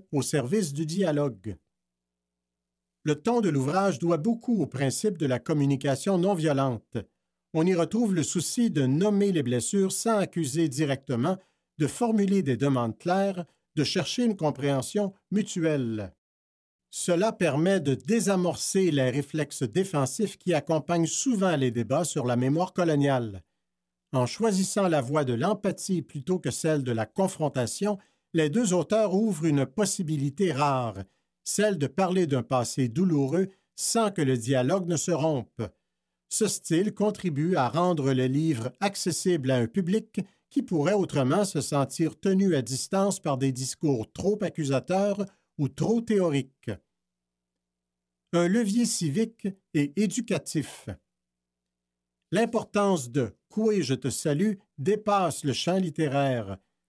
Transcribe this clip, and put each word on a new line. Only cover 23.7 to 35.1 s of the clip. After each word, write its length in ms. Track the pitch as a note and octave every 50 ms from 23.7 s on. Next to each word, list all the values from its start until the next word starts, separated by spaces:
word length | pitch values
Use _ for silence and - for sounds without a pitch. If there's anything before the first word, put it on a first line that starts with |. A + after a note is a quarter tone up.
| _ _ _ _ _ _ _ _
En 140 | - C3 B2
choisissant 640 | A#2+ - - A3 A3+ G3 F#3 F#3 - - G#3 G3 F3+
la 120 | D#3+ D3
voie 240 | A#2+ B2+ D3+ D3+ C#3+
de 100 | B2+ A#2+
l'empathie 680 | A#2 C#3 F#3+ G#3+ G#3 - G3 F#3+ - - - F#3 E3+
plutôt 380 | C#3+ - - D3 C3 - F#3 F3+
que 100 | - C#3
celle 320 | A#2 - - D#3+ D#3 C#3+
de 80 | C3 B2
la 160 | A#2 A2+ A2
confrontation, 880 | - - - F#3+ F#3 - - D#3+ C#3 - C3+ A#2+ A2+ - - G3 G#3 G#3 G3 - _ _ _ _ _ -
les 160 | E3 D#3 D3
deux 240 | D3+ A3+ B3 F#3 F#3
auteurs 400 | F3 D3+ - G#3 A3 G#3+ F#3+ F#3
ouvrent 300 | G3 A3+ A3 F#3 D3 D#3+
une 220 | E3 C#3+ C#3+ C3+
possibilité 840 | C3+ - - G#3 G3 - - F3+ D3+ D#3 C#3+ C3+ C#3+ C3+ - G3 F3+
rare, 520 | C#3+ C3 C#3+ C#3+ C3+ B2+ B2 A2+ G2 G2 F#2+ - _ _ _ _ _ _ -
celle 340 | - - - G#3 G#3+ G3 D#3
de 80 | C#3
parler 400 | C3+ - - F#3+ F3 F#3 F#3+ F3+
d'un 160 | D3 C3+ B2+
passé 460 | A#2 - C3+ B2+ B2 - - C#3+ C3 A#2
douloureux 600 | G#2+ D3+ G3 F#3 D#3+ C#3+ C#3 C3 D#3 F3+ F#3+ F#3+ - _ _ _ _
sans 340 | - - - - A#3 A3 G3+
que 120 | G3+ -
le 140 | D3+ C3 C3
dialogue 520 | A#2+ A2 B2+ C#3 B2+ B2+ C#3+ F#3 G3 F3 E3+
ne 80 | F3
se 160 | C#3+ - -